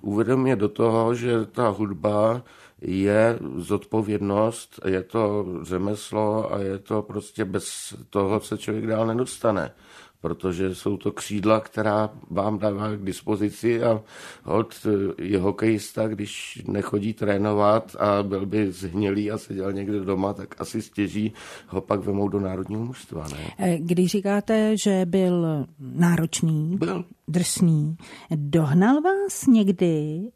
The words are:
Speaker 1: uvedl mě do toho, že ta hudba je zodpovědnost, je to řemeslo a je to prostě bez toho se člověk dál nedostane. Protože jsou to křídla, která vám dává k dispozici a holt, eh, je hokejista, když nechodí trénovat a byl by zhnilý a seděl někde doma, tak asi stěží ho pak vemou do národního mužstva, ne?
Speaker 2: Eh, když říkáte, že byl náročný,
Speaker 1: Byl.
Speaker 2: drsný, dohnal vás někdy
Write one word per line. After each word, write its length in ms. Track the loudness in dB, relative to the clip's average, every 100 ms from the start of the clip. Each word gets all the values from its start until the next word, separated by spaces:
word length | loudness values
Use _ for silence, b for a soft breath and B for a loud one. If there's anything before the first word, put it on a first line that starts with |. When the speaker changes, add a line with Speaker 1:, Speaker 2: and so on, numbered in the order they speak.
Speaker 1:
uvedl 360 | -2 0 2 4
mě 200 | 4 2
do 120 | 0
toho, 460 | 2 2 4 2
že 320 | 0 0 0 -2
ta 220 | 0 0
hudba 720 | 2 -2 0 0 2 2 0 B B B B
je 580 | -4 0 4 4 4 2 -6 -8
zodpovědnost, 1200 | -2 -4 0 -2 0 -2 0 2 2 0 -16 -8 -2
je 160 | -2
to 440 | 0 0 0 0 -4 -6
řemeslo 920 | -4 -2 -2 -4 -4 0 0 0 -2
a 60 | -2
je 200 | -4 -6
to 240 | -4 -4
prostě 420 | -2 -8 -8 -6
bez 500 | -2 -2 -6 -12 -14 -16 -4
toho 300 | 0 2 0
se 180 | -2 -8
člověk 280 | -4 -4 -2
dál 200 | 0 0
nedostane. 640 | 0 -4 0 0 0 -2 B B B B _
Protože 540 | -6 -2 -2 0 -2
jsou 220 | -2 -4 -2
to 160 | -4
křídla, 480 | -6 -6 -2 4 2
která 500 | 2 -2 0 2 0 -4 -6
vám 280 | -2 0 0
dává 380 | -2 -2 -4 -4
k 80 |
dispozici 760 | -6 -6 -4 -2 -2 0 0 2
a 200 | 2 0 B B B B
holt, 300 | -2 0 -2 -4 0
eh, 360 | 0 0 -4
je 160 | -2 0
hokejista, 680 | 0 0 0 0 -2 -4 -4
když 540 | -4 -8 -10 -14 -12 -4
nechodí 480 | -4 -2 -2 -2
trénovat 840 | -2 0 2 2 4 6 4 2 0
a 240 | 2 2
byl 240 | 0 -2 -2
by 260 | 0 0
zhnilý 580 | -2 -6 0 0 0 -2
a 80 | -4
seděl 340 | -6 -6 -4
někde 280 | -4 -4 -4
doma, 320 | 0 0 0
tak 280 | -2 -10 -10
asi 220 | -6 -6
stěží 500 | -6 -4 -2 0 -4 B B B B
ho 120 | -6
pak 200 | -2 -2
vemou 280 | 0 0 0
do 120 | 0
národního 440 | -2 -6 -6 -6
mužstva, 440 | -6 -10 -12 -10 -8
ne? 260 | -10 -10 -4
Speaker 2:
Eh, 200 | 0 0
když 320 | 0 2 2
říkáte, 640 | 0 0 -2 2 2 2 2
že 240 | 2 2 2
byl 600 | 2 4 2 2 0 -4 -10
náročný, 960 | -10 2 4 4 0 0 0 0 0 -2
Speaker 1:
Byl. 280 | -2 -2 -6 -14 -4
Speaker 2:
drsný, 680 | 0 0 4 4 4 2 -4 B B B
dohnal 720 | -4 2 2 4 4 6 4
vás 460 | 4 0 -2 0 4
někdy 760 | 6 6 4 2 2 -2 -4 -8